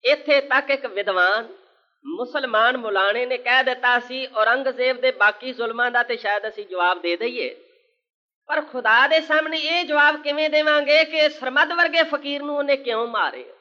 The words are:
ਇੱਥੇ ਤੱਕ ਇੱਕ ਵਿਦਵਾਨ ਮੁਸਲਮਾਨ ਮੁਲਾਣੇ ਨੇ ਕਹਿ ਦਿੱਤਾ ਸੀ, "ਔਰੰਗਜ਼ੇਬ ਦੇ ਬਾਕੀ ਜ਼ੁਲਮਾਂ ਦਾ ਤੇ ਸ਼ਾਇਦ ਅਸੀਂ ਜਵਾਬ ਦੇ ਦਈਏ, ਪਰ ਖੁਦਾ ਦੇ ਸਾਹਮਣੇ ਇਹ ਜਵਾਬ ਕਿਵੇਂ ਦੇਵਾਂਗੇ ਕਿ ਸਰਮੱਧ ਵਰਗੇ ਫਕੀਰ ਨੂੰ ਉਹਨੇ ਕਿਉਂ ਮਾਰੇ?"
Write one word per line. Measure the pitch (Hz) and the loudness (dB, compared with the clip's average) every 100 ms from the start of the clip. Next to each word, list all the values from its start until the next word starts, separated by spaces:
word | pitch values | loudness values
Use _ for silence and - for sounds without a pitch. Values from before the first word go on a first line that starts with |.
ਇੱਥੇ | 240 277 294 277 | 2 0 2 0
ਤੱਕ | 277 262 269 | 2 0 0
ਇੱਕ | 269 247 | -4 -4
ਵਿਦਵਾਨ | 196 202 185 180 214 226 - _ _ _ _ - | -4 -2 2 2 2 -4 -18 _ _ _ _ -10
ਮੁਸਲਮਾਨ | 202 247 285 262 220 233 254 | -8 -6 -6 0 2 2 2
ਮੁਲਾਣੇ | 226 196 196 226 247 | -2 0 0 0 -2
ਨੇ | 254 | -4
ਕਹਿ | 240 254 | 0 2
ਦਿੱਤਾ | 262 247 247 247 | 2 0 0 0
ਸੀ, | 240 262 254 | -2 -10 -6
"ਔਰੰਗਜ਼ੇਬ | 220 214 254 254 247 254 247 | 0 2 2 -2 -2 -2 2
ਦੇ | 254 | 0
ਬਾਕੀ | 247 208 208 254 | 2 2 2 -12
ਜ਼ੁਲਮਾਂ | 240 233 233 240 | -6 -6 -2 0
ਦਾ | 240 | 0
ਤੇ | 240 233 | -2 -4
ਸ਼ਾਇਦ | 214 208 220 | -2 -2 -4
ਅਸੀਂ | 208 208 | -10 -10
ਜਵਾਬ | 180 175 180 | 0 0 0
ਦੇ | 170 175 | -2 -2
ਦਈਏ, | 233 247 143 - _ _ _ _ _ _ _ _ - | -4 -4 -8 -10 _ _ _ _ _ _ _ _ -6
ਪਰ | 302 | -6
ਖੁਦਾ | 302 247 226 233 285 | -4 -4 2 4 4
ਦੇ | 320 | 2
ਸਾਹਮਣੇ | 311 311 311 320 | 2 0 0 -4
ਇਹ | 302 339 | -2 -2
ਜਵਾਬ | 349 294 294 302 | 0 4 4 2
ਕਿਵੇਂ | 285 294 311 | -4 -2 0
ਦੇਵਾਂਗੇ | 302 302 302 285 302 | 2 2 2 4 2
ਕਿ | 311 311 302 | 2 2 0
ਸਰਮੱਧ | 302 254 269 320 | 0 -4 0 0
ਵਰਗੇ | 339 330 330 | 2 2 2
ਫਕੀਰ | 320 294 277 285 | 0 -2 -6 -8
ਨੂੰ | 285 294 | -4 -4
ਉਹਨੇ | 285 277 | 0 -2
ਕਿਉਂ | 262 226 233 | 0 -4 -2
ਮਾਰੇ?" | 220 156 123 123 - | -2 -2 -4 -16 -20